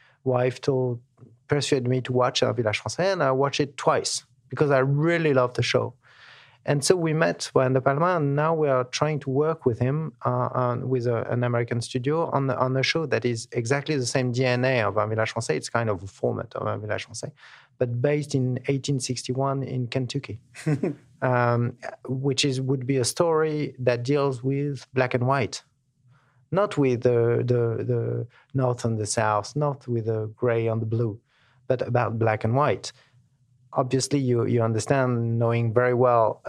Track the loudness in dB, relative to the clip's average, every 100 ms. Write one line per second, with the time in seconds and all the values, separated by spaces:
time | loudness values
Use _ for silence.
0 | _ _ -2 0 0 0 -2 0 0 -4
1 | -10 _ -20 _ -2 -2 2 2 2 0
2 | 0 2 2 2 0 0 0 -2 -4 -2
3 | -2 0 0 2 0 0 -4 -2 0 0
4 | 0 -6 -10 _ _ 0 2 4 4 2
5 | 2 2 4 4 2 0 0 0 0 -8
6 | _ -20 -20 -20 -20 _ -2 0 2 2
7 | 2 2 0 0 0 2 4 4 2 2
8 | 2 2 2 2 0 2 2 2 0 -2
9 | -2 -2 -2 0 0 0 -2 0 0 0
10 | -6 -4 -2 0 -2 -2 -2 -2 -2 -2
11 | 0 -2 -2 -2 0 0 -2 -4 -4 -4
12 | -2 -2 0 -2 -2 -2 0 0 0 -2
13 | -2 0 0 -4 -4 -6 -2 -2 -2 -4
14 | -2 -2 0 0 0 2 2 2 0 0
15 | 0 0 -2 -4 -4 -4 -2 -2 -2 -4
16 | -6 -4 -4 -4 -6 -6 -6 -6 -6 -6
17 | -8 -12 -12 -14 -20 -20 _ _ -2 -2
18 | -2 -4 -2 -2 -2 -4 -4 -4 -2 -4
19 | -4 -8 -6 -4 -2 -4 -4 -6 -4 -4
20 | -4 -6 -8 -14 -16 -8 -4 -2 -2 -6
21 | _ _ 0 2 2 2 -2 -6 -14 -14
22 | -8 -4 -2 0 0 -2 -2 0 2 2
23 | 0 0 2 2 0 -2 -4 -2 0 0
24 | 0 0 0 -2 -2 -2 -2 -6 -4 0
25 | 2 2 2 2 0 -6 -16 _ _ _
26 | _ _ _ _ _ 0 0 2 2 2
27 | 2 4 4 2 2 2 0 -2 -2 -2
28 | -2 -4 -8 -14 _ -2 0 0 -2 -2
29 | -2 0 2 0 -2 -2 -2 -4 -4 -4
30 | -2 -4 -4 -2 0 2 0 0 -2 -2
31 | -2 -4 _ _ _ _ -4 -2 0 0
32 | 0 2 2 2 2 2 2 0 -6 -16
33 | _ _ _ _ _ _ _ -2 0 0
34 | 2 0 2 2 2 2 2 0 0 2
35 | 2 0 0 0 2 2 2 2 4 4
36 | 4 6 4 0